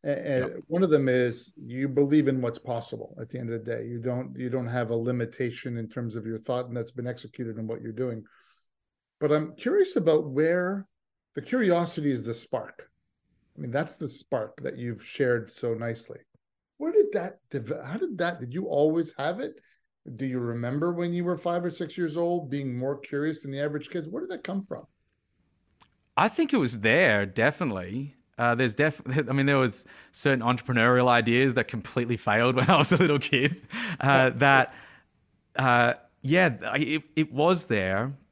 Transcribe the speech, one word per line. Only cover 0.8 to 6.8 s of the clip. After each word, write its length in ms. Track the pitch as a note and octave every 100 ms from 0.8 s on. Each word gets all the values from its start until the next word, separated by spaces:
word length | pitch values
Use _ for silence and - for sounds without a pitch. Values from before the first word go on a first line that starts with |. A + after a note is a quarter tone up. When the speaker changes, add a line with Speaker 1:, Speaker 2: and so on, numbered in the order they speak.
Speaker 1:
of 80 | F#3
them 180 | D3+ C3
is 440 | B2+ B2 A#2 - -
you 320 | A#2 B2 C#3
believe 400 | B2+ C#3+ D3+ C#3
in 120 | C3
what's 180 | B2 A#2
possible 560 | C3 A#2 - A#2 A2 -
at 80 | A#2
the 100 | B2+
end 120 | A#2
of 120 | A2+
the 80 | A2
day. 160 | A#2 A#2
You 120 | A#2+
don't, 360 | A#2+ B2 C3 B2+
you 120 | B2+
don't 180 | B2+ A#2+
have 240 | B2 A2+
a 60 | A#2
limitation 800 | A#2 B2 A#2 - B2 A#2+ C3+ A#2+
in 120 | A2
terms 280 | - A#2+ A2
of 80 |
your 140 | G#2+ A2
thought, 280 | A2+ B2+ B2
and 100 |
that's 160 | A#2+